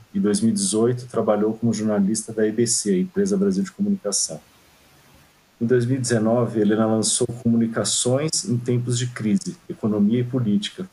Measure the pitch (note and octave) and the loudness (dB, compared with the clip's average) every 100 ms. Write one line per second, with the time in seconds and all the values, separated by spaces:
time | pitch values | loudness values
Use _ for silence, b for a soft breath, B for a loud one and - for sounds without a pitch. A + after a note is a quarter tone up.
0 | - G2+ G2+ G2 A2+ G2 G2 G#2+ A#2+ B2 | -8 -2 0 2 2 0 0 2 2 0
1 | - A2+ G#2+ G#2 G#2+ A2 A#2 G2+ G#2+ G#2 | -4 -2 0 2 0 0 -2 0 0 2
2 | G2 A2 - A2 G#2+ G#2+ A#2+ - G#2 F#2 | 2 0 -4 -2 0 2 0 0 0 0
3 | F#2 G2 G2 G2 G2+ F#2+ F#2+ - G2+ G2 | 0 0 0 2 2 0 -2 -2 -2 -2
4 | G#2 - - - - _ _ _ _ _ | -2 -4 -4 -8 -16 _ _ _ _ _
5 | - - _ _ _ - A#2 B2+ A#2+ C3 | -20 -20 _ _ _ -6 2 2 2 0
6 | B2 A#2 A2 A#2+ A#2 A2 G#2 G#2+ A2 A2 | 0 0 2 2 0 2 2 2 2 2
7 | G2+ - B2 - A#2 A#2 A2+ A2+ G2+ - | 0 0 -2 -2 0 2 2 -2 -2 -2
8 | B2 C3 D#3 - G2+ A#2 B2 A#2+ B2 A#2+ | 0 0 0 -4 -2 -2 0 -2 -2 -4
9 | B2 - G#2+ G2 F3+ - - - A2 G#2 | -6 -4 0 0 0 -10 -12 -6 -2 2
10 | G#2 B2 B2 C3 G#2+ G#2 - - F#2+ | 2 2 0 -2 0 0 -2 -8 -14